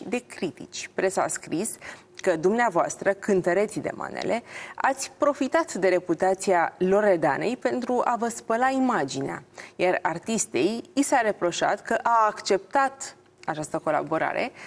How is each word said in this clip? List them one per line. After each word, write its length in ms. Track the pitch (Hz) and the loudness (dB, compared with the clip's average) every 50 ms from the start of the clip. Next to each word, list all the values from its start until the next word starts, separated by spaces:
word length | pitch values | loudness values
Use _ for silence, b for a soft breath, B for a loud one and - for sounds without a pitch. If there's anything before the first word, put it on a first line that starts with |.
| - - | -8 -6
de 160 | 196 247 - - | -6 -6 -6 -8
critici. 640 | - - 202 160 - - 175 - - - - - _ | -10 -6 -6 -6 -6 -8 -14 -14 -14 -14 -14 -10 _
Presa 280 | - - 190 - 190 | -2 -2 0 2 0
a 60 | 139 151 | 0 0
scris 480 | - - - - 147 160 214 220 - - B B B B B B - - - | -2 -6 -6 -6 -4 -4 -4 -4 -6 -8 B B B B B B -16 -4 0
că 120 | 190 175 | 0 2
dumneavoastră, 800 | 160 156 185 220 240 240 226 170 170 147 151 - - - 190 196 | 2 2 2 2 2 2 2 2 2 0 0 -2 -4 -2 -2 -2
cântăreții 680 | 196 - - 202 180 165 180 175 196 214 208 - 151 | 0 0 0 2 2 2 2 2 2 2 0 -2 -6
de 100 | - - - | -6 -6 -6
manele, 480 | - - - - - - - 214 233 233 B B B B B B | -8 -8 -10 -8 -6 -4 -2 -2 -4 -4 B B B B B B
ați 360 | B - 254 269 - - - - - | B 0 0 0 -2 -4 -10 -6 0
profitat 560 | 302 285 277 - 269 254 - 330 330 - - | 0 0 2 2 0 0 2 0 0 0 -2
de 140 | 202 180 190 | 0 2 4
reputația 880 | 180 180 180 - 165 - 190 190 190 185 - 202 180 170 160 - - - | 4 2 2 0 0 2 2 2 2 2 2 2 2 4 2 2 0 0
Loredanei 800 | 180 185 190 208 214 208 185 165 156 151 135 143 156 196 247 - | 0 2 4 4 4 4 4 4 4 2 0 0 -2 -4 -2 -2
pentru 440 | - 254 240 247 240 233 247 240 - | -2 -2 -2 -2 -2 -2 0 0 0
a 120 | - 247 214 | 0 0 0
vă 80 | 233 233 | -2 -4
spăla 420 | 233 - - - 226 233 254 262 | -4 -4 -4 -2 0 0 2 2
imaginea, 760 | 269 262 262 254 233 180 143 135 135 135 139 143 170 - - - B B B B B | 2 2 2 2 2 2 0 -2 -4 -4 -6 -6 -6 -10 -12 -16 B B B B B
iar 240 | B 175 180 180 - | B 0 2 2 2
artistei 840 | - 180 160 170 - - 226 190 - - - 117 139 196 226 233 - - - | 0 -2 -4 -4 -4 -4 -2 -2 -2 -2 0 2 2 2 0 -2 -8 -4 -2
i 80 | 269 | -2
s-a 200 | 285 - 302 254 | 0 2 2 2
reproșat 600 | 226 214 196 - 175 175 170 - 165 151 190 208 | 4 2 0 0 0 -2 0 0 0 0 0 0
că 180 | - - 226 - | -2 -2 -2 0
a 240 | - 233 233 226 220 208 | 2 2 4 4 4 4
acceptat 880 | 208 - - - 202 185 - - - 269 269 262 269 - - - - - _ _ _ _ - | 2 0 0 0 0 0 0 0 2 2 2 2 0 -4 -12 -14 -14 -18 _ _ _ _ -8
această 320 | - 160 151 151 - - 160 | -6 -6 -6 -6 -4 -6 -4
colaborare 720 | - 160 151 147 143 147 160 160 151 147 - - 202 269 - B B | 0 0 0 0 0 0 -2 0 0 0 -2 -2 -4 -4 -6 B B